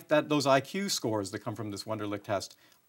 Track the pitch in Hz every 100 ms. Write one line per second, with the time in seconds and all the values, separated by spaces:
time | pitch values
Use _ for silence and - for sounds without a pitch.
0 | - 151 147 147 139 135 135 190 202 -
1 | 127 107 95 107 - 110 110 98 110 110
2 | 104 104 - 98 - - _ _